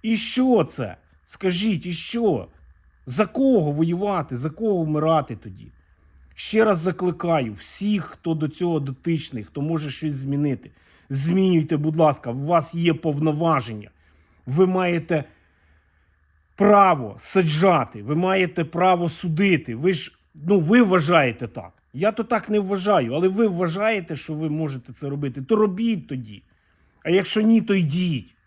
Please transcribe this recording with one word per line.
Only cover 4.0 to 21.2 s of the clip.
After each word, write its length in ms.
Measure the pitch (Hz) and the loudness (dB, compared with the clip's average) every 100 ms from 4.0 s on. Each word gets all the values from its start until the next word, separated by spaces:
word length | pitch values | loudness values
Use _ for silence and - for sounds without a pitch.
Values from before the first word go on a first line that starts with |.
| 208 185 143 123 | 0 -2 -4 -6
За 140 | 151 | -8
кого 320 | 165 226 185 | -4 -2 0
вмирати 540 | 156 151 156 160 143 110 | 0 0 2 2 0 -12
тоді? 360 | 107 92 - _ _ _ _ _ _ | -14 -18 -20 _ _ _ _ _ _
Ще 300 | - - 220 | -10 -2 2
раз 140 | 220 180 | 4 2
закликаю 760 | 175 175 180 170 175 160 117 | 0 -2 -4 -2 0 0 0
всіх, 520 | 101 - - 202 208 | -8 -14 -6 -2 -2
хто 300 | 139 - 170 | -4 -8 -4
до 140 | 160 151 | -2 -4
цього 320 | - 175 160 | -4 -2 -2
дотичний, 640 | 135 131 170 160 - 117 | -4 -6 -4 -4 -4 -12
хто 180 | 104 143 | -10 -6
може 280 | 147 165 151 | -4 -4 -6
щось 220 | 127 156 | -6 -6
змінити. 580 | 139 135 143 147 123 - _ _ _ _ | -6 -4 -2 -2 -4 -10 _ _ _ _
Змінюйте, 680 | 135 151 185 190 170 151 151 | -4 0 2 4 2 2 -2
будь 200 | 151 160 | 0 2
ласка, 340 | 156 135 123 | 2 2 -6
у 80 | 123 | -6
вас 360 | 147 170 139 | 0 0 0
є 200 | 170 170 | -2 0
повноваження. 960 | 160 160 143 156 147 165 147 113 107 104 _ _ _ _ _ - | 0 -2 0 -2 0 0 0 -2 -12 -16 _ _ _ _ _ -6
Ви 200 | 143 185 | 2 2
маєте 580 | 185 180 170 156 160 - _ _ _ _ _ _ _ _ _ _ _ _ - | 2 0 -2 -2 -4 -4 _ _ _ _ _ _ _ _ _ _ _ _ 0
право 600 | 202 202 190 151 110 110 | 6 6 6 2 -4 -10
саджати, 840 | - 190 165 151 190 160 117 107 | -2 0 0 2 4 4 0 -8
ви 120 | 104 | -4
маєте 500 | 151 185 190 180 180 | -2 0 0 -2 -2
право 440 | 156 170 185 175 175 | -4 0 2 2 0
судити. 680 | - 180 156 196 165 - | -4 -6 0 2 2 -2
Ви 180 | 113 170 | -2 -2
ж, 260 | 175 - _ _ | -2 -8 _ _
ну, 260 | 156 156 202 | -12 0 2
ви 220 | 156 240 | 4 4
вважаєте 680 | 214 185 147 170 | 6 4 4 2